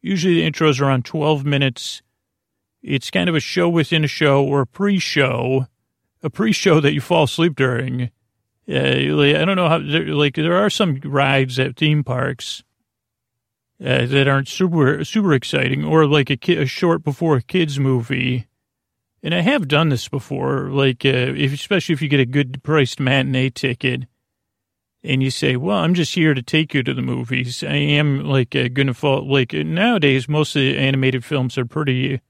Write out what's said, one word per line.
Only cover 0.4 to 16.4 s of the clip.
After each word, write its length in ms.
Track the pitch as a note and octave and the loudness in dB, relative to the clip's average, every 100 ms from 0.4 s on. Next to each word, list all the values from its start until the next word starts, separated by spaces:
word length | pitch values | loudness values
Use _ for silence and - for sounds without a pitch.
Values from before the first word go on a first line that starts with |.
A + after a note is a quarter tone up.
the 100 | D#3+ | 0
intros 300 | C#3+ D#3 C3 | 2 0 2
are 40 | C#3 | 2
around 200 | C3 A#2+ | 0 -2
twelve 400 | D#3+ D3+ D3+ C#3 | -2 0 0 0
minutes. 560 | C#3+ C#3 A#2 - - _ _ _ _ _ _ _ _ | 0 0 -2 -12 -14 _ _ _ _ _ _ _ _
It's 280 | - C#3 - | -4 -4 -2
kind 200 | F#3 F3 | -2 0
of 60 | D#3+ | 0
a 40 | |
show 300 | - - E3+ | -2 0 0
within 340 | E3+ D3 E3 | 0 0 0
a 40 | D3+ | 0
show 360 | - D3+ C#3 | 0 2 4
or 180 | C#3 C#3 | 2 0
a 60 | B2+ | -2
pre-show, 1000 | - G3+ F#3+ - - C3 B2 B2 C3 C3 _ _ _ _ _ | -2 0 0 0 0 0 0 0 0 -2 _ _ _ _ _
a 80 | D#3 | -10
pre-show 500 | - A3 - G3 D#3 | -2 0 2 4 4
that 120 | C#3+ | 4
you 80 | D3 | 0
fall 220 | - E3+ | 0 2
asleep 320 | C#3+ - E3+ C#3+ | 2 2 0 2
during. 560 | C3 A#2+ B2+ B2+ B2 _ _ _ _ _ - | -2 0 -4 -4 -6 _ _ _ _ _ -6
Uh, 440 | C#3 C3+ C3+ C#3 D3+ | -2 0 0 0 2
like, 200 | C#3+ D3+ | 4 2
I 100 | E3 | 0
don't 100 | F#3+ | 0
know 140 | E3+ | 0
how, 100 | D#3+ | 0
there, 280 | C#3+ D3+ D3+ | 0 -4 -2
like, 280 | D3+ D3 C#3+ | 0 0 0
there 200 | D#3+ F3 | 0 0
are 140 | G#3 | 0
some 300 | - G3 C3+ | 0 0 -2
rides 540 | C#3+ C#3 C#3 C3+ C3 B2+ | -2 0 2 2 0 -2
at 200 | C3 B2+ | -4 0
theme 260 | D3+ D3+ | 0 0
parks, 600 | C3+ B2+ C3 B2 - - _ _ _ _ _ _ _ _ _ _ _ _ | 0 -4 -4 -6 -10 -14 _ _ _ _ _ _ _ _ _ _ _ _
uh, 220 | C3 C3 A#2+ | -2 0 2
that 220 | C#3 C#3 | 2 2
aren't 200 | C3+ C3+ | 2 -2
super, 560 | - F#3 E3 C3+ D3+ | -2 0 4 2 2
super 300 | D#3 A3 G3 | -2 0 2
exciting, 500 | C#3 - C#3 C3 C3 | 2 0 -2 0 -2
or 220 | D3+ D#3+ D3+ | 2 4 4
like 240 | D3 C3+ | 4 2
a 80 | |
ki-, 200 | C#3 | -2